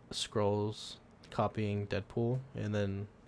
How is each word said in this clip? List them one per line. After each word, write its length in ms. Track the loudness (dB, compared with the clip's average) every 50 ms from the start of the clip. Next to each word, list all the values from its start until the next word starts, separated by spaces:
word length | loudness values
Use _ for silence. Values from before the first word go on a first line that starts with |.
| -14 -8
Skrulls 840 | -6 -6 -4 -2 0 2 4 4 4 2 2 0 -2 -6 -10 -12 -14 -14 -18 -20 -20 -20 -18 -6
copying 560 | 0 2 2 2 2 0 0 2 0 0 0
Deadpool, 520 | 0 -2 -2 -2 -2 -2 0 2 2 2 0 -4 -6 -6
and 200 | -4 -2 0 2
then 320 | 2 2 2 0 -2 -4 -8 -10 -18 -16